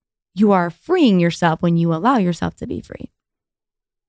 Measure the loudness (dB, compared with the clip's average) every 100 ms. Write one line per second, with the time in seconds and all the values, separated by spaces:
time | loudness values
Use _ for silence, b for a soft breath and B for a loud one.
0 | _ _ _ 0 2 2 0 -8 -4 2
1 | 4 4 0 0 -2 0 0 0 0 -2
2 | 0 0 0 -4 -8 -8 -10 -10 -12 -16
3 | -18 _ _ _ _ _ _ _ _ _